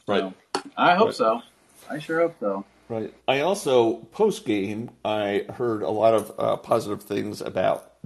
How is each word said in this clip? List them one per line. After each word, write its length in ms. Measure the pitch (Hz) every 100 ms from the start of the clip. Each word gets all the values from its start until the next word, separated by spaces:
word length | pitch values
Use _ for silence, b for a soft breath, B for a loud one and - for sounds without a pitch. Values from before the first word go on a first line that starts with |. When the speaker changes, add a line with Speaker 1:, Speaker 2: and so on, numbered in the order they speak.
| -
Speaker 1:
So, 60 |
Speaker 2:
Right. 200 | 98 95 - _ - - -
Speaker 1:
I 200 | 151 180
hope 120 | 226
Speaker 2:
Right. 60 | -
Speaker 1:
so. 260 | 113 120 - _ _ _ -
I 100 | 147
sure 200 | 156 160
hope 140 | 165 -
so. 260 | 104 98 - _ -
Speaker 2:
Right. 240 | 113 104 - -
I 140 | 139
also, 560 | 165 202 143 127 117 - -
post 340 | - 220 214 -
game, 440 | 104 98 104 123 - 107
I 400 | 107 101 107 -
heard 300 | - 120 107
a 60 | 85
lot 240 | 107 113 110
of, 180 | 104 -
uh, 180 | 110 104
positive 460 | - 117 104 101
things 360 | - 104 104 104
about 520 | - 98 107 - - _